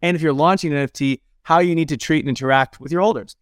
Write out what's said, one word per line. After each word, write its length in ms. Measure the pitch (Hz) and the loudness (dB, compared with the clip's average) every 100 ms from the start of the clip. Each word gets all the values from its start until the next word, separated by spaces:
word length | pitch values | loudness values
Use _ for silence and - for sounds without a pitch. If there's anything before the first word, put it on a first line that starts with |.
And 120 | 170 | 0
if 60 | 175 | 0
you're 140 | 160 | 0
launching 380 | 139 165 190 170 | 2 2 2 0
an 40 | 143 | -2
N 80 | |
F 80 | 139 | -4
T, 300 | - 139 131 _ _ | -4 -2 -4 _ _
how 160 | - 165 | 0 2
you 160 | 180 | 2
need 140 | 165 160 | 0 -2
to 80 | 123 | -4
treat 240 | - 156 | -2 -2
and 80 | 127 | 0
interact 520 | 127 131 135 131 - | -4 2 2 2 -6
with 120 | 135 | -6
your 80 | 170 | 0
holders. 340 | 202 147 101 - | 0 0 -8 -20